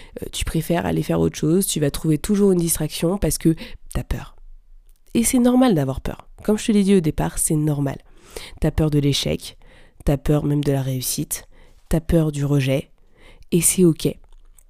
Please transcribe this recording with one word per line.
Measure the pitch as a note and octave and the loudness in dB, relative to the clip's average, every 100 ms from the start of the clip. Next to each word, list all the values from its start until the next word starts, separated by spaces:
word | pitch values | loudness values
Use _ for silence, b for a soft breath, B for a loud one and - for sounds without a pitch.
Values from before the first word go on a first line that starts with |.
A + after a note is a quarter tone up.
| B - | B -14
euh, | - | -10
tu | - - | -8 -4
préfères | D#3+ - E3+ F3 | -4 -2 -2 -2
aller | E3 | -2
faire | D#3 E3 | 0 0
autre | E3 - | 0 0
chose, | D3+ F3+ G3 | 0 0 0
tu | E3 | 0
vas | C#3+ | -2
trouver | - D#3+ D3+ | -2 0 0
toujours | - G3+ G3+ | 0 2 4
une | F3+ | 4
distraction | E3 - D3+ - E3 G3 | 0 -2 -4 -2 -2 0
parce | D#3+ - | -2 0
que | E3 D#3+ B B - | 0 0 B B -8
t'as | - | -6
peur. | - - - - - - - - - - - - | -4 -6 -8 -18 -20 -20 -20 -20 -20 -20 -4 -2
Et | |
c'est | A3+ C4 | 2 2
normal | B3 B3 B3+ | 4 4 4
d'avoir | E3 C3+ C3 | 4 0 -4
peur. | - - - - | -6 -10 -14 -8
Comme | - G#3+ | -2 0
je | - | 2
te | |
l'ai | G#3 | 4
dit | F#3+ G3 | 6 4
au | |
départ, | D#3 D3 D#3+ - | 4 -2 -4 -2
c'est | - D#3 | -2 0
normal. | D3+ C#3+ C#3 - - B B B B B | 0 0 -2 -6 -14 B B B B B
T'as | D#3 | -2
peur | - D#3 | 2 2
de | D3 | 2
l'échec, | C#3+ C#3 C#3+ D3+ - - b b b b - | 2 0 -2 -4 -8 -18 b b b b -2
t'as | C#3+ | 0
peur | - D3 | 2 0
même | D3 D3 | 2 0
de | C#3 | 0
la | C#3 | -2
réussite, | C3 B2+ B2+ - D3+ - - b b b b | -2 -6 -6 -6 -6 -8 -12 b b b b
t'as | E3 | -4
peur | - E3+ D#3 | 2 0 0
du | D3 C#3+ | -2 0
rejet, | C#3+ C3 C3+ - _ b b b b b | 0 2 -2 -4 _ b b b b b
et | F3 | 0
c'est | E3 - F3 | 2 4 4
ok. | D#3 - - - - - - | 4 -2 -6 -14 -20 -20 -20